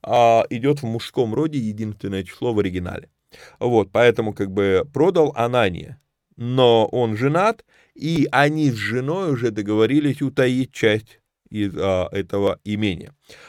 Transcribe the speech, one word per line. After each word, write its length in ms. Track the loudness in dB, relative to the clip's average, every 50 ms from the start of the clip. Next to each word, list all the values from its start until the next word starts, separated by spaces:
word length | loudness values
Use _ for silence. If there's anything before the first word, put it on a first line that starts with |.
а, 440 | -6 0 2 4 6 6 6 4 2 0
идёт 300 | -4 -2 0 0 0 0
в 40 | -2
мужском 480 | -6 -6 -6 -8 -6 -4 -2 -2 -2 -2
роде, 260 | -2 -2 -2 -4 -4
единственное 640 | -6 -6 -6 -6 -8 -8 -8 -10 -8 -6 -6 -6 -8
число 300 | -10 -10 -6 -6 -2 0
в 60 | 0
оригинале. 500 | 0 0 -4 -6 -8 -8 -10 -12 -14 _ _ _ _ _ -20 -20 -20 -20 _ _
Вот, 320 | -2 2 2 2 2 2
поэтому 400 | 2 4 4 4 4 2 -2 -4 -4
как 180 | -6 -6 -4
бы 360 | 0 0 2 2 2 2 0 -2 0
«продал 400 | 0 2 2 4 2 2 2 0
Анания», 640 | -2 -2 0 2 2 0 0 -2 -6 -12 -16 -18 -20 _ _ _ _ _ _ _
но 480 | -10 -8 -4 2 4 6 6 6 6 4
он 320 | 2 0 -2 -2 -2 -2
женат, 480 | -2 -2 0 0 2 0 0 -2 -4 _ _ _ _ _ _ _
и 340 | -8 -6 -2 0 0 0 0
они 400 | 2 2 2 2 2 0 0 0
с 40 | -2
женой 560 | -2 -6 -6 -4 -4 -4 -4 -4 -4 -2 -4
уже 200 | -2 -2 -2 -4
договорились 680 | -4 -4 -4 -2 2 2 2 4 2 2 0 0 -2 -2
утаить 500 | -6 -4 0 0 0 0 0 -2 -4 -6
часть 480 | _ 0 0 2 2 0 -4 _ _ _ _ _ _ _ _ _
из, 260 | -6 -4 -4 -4 -4
а, 320 | -2 -2 0 0 0 -2 -2
этого 480 | -4 -6 -6 -4 -4 -2 0 -2 -2 -4 _
имения. 500 | -6 -4 -2 -2 -2 -4 -6 -10 -18 -20 _ _ _ -20 -20 -20